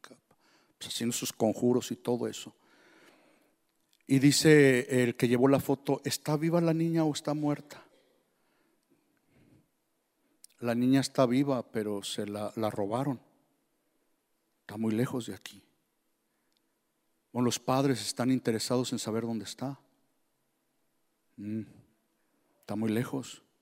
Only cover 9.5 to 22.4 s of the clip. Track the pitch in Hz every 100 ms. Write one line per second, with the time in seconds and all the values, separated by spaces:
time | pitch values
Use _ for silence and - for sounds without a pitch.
9.5 | - _ _ _ _ _ _ _ _ -
10.5 | _ 120 117 127 135 127 - 127 123 143
11.5 | 127 - 117 107 101 - - 104 104 104
12.5 | - 110 104 101 117 139 123 - _ _
13.5 | _ _ _ _ _ _ _ _ _ _
14.5 | _ - 101 110 110 131 139 110 95 -
15.5 | 101 _ _ _ _ _ _ _ _ _
16.5 | _ _ _ _ _ _ _ _ 117 123
17.5 | - - 131 139 120 104 - 123 131 -
18.5 | 110 - 127 123 120 - 110 117 113 98
19.5 | - 131 139 _ _ _ _ _ _ _
20.5 | _ _ _ _ _ _ _ _ - 104
21.5 | 110 104 - _ _ _ _ _ _